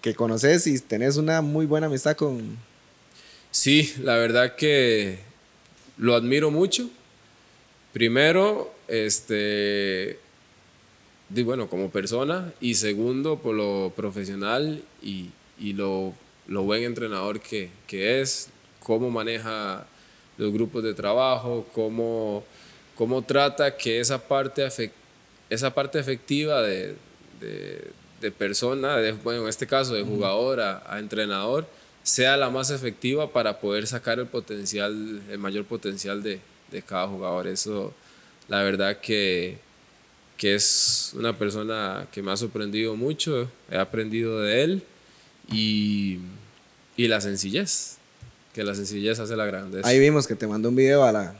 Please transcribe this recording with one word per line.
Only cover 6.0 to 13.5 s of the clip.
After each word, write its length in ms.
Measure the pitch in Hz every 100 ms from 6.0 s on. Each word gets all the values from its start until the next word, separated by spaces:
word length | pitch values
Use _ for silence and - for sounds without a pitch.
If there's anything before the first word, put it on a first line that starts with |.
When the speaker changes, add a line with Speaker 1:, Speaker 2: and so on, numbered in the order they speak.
| 117
Speaker 2:
admiro 360 | 120 120 139 156
mucho. 400 | 151 190 - 240 - - _ - _ _ _ _ _ _
Primero, 800 | - 117 123 151 175 208 208 - - -
este, 1300 | 113 107 - - 107 104 104 101 101 98 92 98 - - _ _ _ - _ _ _ _ _ _
di, 120 | 101
bueno, 280 | 117 131 104
como 180 | 90 95
persona, 600 | 98 95 117 139 180 175 -
y 140 | 123
segundo, 640 | 104 107 104 117 131 151 151
por 160 | 123